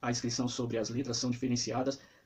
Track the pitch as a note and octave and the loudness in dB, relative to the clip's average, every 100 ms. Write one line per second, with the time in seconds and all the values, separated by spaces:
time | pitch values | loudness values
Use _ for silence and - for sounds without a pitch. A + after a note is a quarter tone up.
0 | B2 A#2+ A#2+ A#2+ B2 - A#2+ A2+ G#2+ A#2+ | -2 0 0 0 0 0 0 0 0 -2
1 | B2+ A#2+ B2+ A#2+ B2+ A#2+ A2 A#2 C3 - | -2 0 0 0 2 2 2 0 0 -2
2 | - - | -12 -20